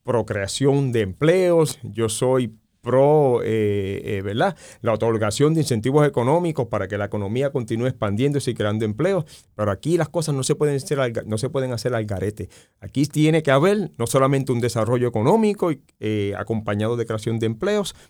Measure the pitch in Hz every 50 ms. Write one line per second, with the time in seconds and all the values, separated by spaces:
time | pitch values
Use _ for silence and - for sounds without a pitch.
0 | - 120 117 113 104 - 107 101 98 98 - - 131 139 139 139 139 127 117 117
1 | 104 95 92 - 147 156 175 190 185 175 170 165 156 151 - - - 107 104 110
2 | 113 107 107 - 131 127 131 131 123 110 110 - _ _ _ _ - 117 123 131
3 | 139 143 151 156 147 131 120 113 - 98 110 113 107 104 101 101 98 95 98 90
4 | - - 107 98 98 101 101 120 170 196 165 - - - - - - 113 110 107
5 | 113 117 113 107 110 104 104 - 139 151 165 165 147 - 127 110 107 135 135 156
6 | 156 143 143 131 117 127 151 175 175 170 151 - 123 - 117 104 98 92 101 101
7 | 101 101 - 104 101 98 110 127 139 139 135 135 117 110 117 113 120 131 120 -
8 | 113 104 101 101 131 147 143 139 - 127 113 - 104 104 104 110 113 107 104 107
9 | 151 190 196 180 156 - - - - _ _ - 107 104 98 - - 147 175 165
10 | 156 151 - 175 156 160 143 135 131 - 147 - 151 147 143 135 135 - 147 135
11 | 131 123 113 113 - 107 104 110 - 131 - 135 131 127 123 110 - 127 123 113
12 | 107 104 101 92 90 104 101 - 92 - - - - _ _ _ - 104 - 131
13 | 147 - - 151 151 156 160 160 156 143 131 135 156 190 208 214 185 - - -
14 | 117 117 - 135 135 135 143 135 131 - 127 120 117 120 - 120 110 107 127 123
15 | 120 120 120 110 107 143 202 226 220 208 196 202 190 175 151 139 _ _ _ -
16 | 110 107 107 107 101 101 98 95 101 - 113 110 110 107 104 104 107 110 120 120
17 | 113 - 113 107 - 117 113 113 113 110 113 113 180 196 208 208 196 - - -
18 | -